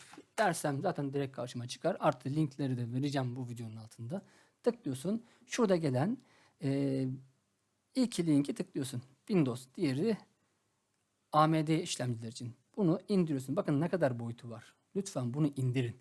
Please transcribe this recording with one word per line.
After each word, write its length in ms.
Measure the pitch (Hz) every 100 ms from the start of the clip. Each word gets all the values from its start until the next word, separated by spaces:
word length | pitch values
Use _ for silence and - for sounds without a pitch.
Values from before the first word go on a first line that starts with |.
| - - - -
dersem 420 | 208 156 151 139
zaten 320 | 185 160 139
direkt 220 | 139 135 131
karşıma 320 | 120 123 117
çıkar. 300 | - 160 190
Artı 300 | 170 - 135
linkleri 480 | 151 151 - 139 123
de 160 | 117
vereceğim 420 | 127 143 139 123 123
bu 140 | 120
videonun 260 | 117 113 113
altında. 500 | 110 - 117 185 - _ _ _
Tıklıyorsun. 600 | 247 233 147 131 175 226 - _ -
Şurada 300 | - 220 180
gelen, 420 | 156 127 170 262 _ _ _ _
eee, 480 | 139 139 139 135 131 131 - _ _ _ _ _ _ -
ilk 240 | 240 -
linki 360 | 170 143 147 -
tıklıyorsun. 460 | 175 156 131 127 - _ -
Windows, 400 | 190 131 117 - -
diğeri 420 | 156 131 214 196 - _ _ _ _ _ _ _ _ _ _
A 160 | 151 156
M 200 | 160 156
D 160 | 160
işlemciler 440 | 175 - 127 113 113
için. 260 | 117 123 - _ -
Bunu 220 | 180 165 -
indiriyorsun. 480 | 196 160 135 131 165
Bakın 260 | 190 139
ne 80 | 170
kadar 300 | 180 143 120
boyutu 300 | 117 113 120
var. 260 | 110 - _ _ 190
Lütfen 380 | 196 - 120
bunu 140 | 135 151 143
indirin. 440 | 127 123 120 -